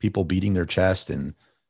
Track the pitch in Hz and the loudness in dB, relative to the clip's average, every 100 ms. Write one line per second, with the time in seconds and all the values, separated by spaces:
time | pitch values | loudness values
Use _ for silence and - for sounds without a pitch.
0 | 104 98 87 92 101 95 82 - 92 95 | -2 0 0 0 2 0 0 2 2 2
1 | - 69 69 - _ _ _ | -2 -6 -6 -10 _ _ _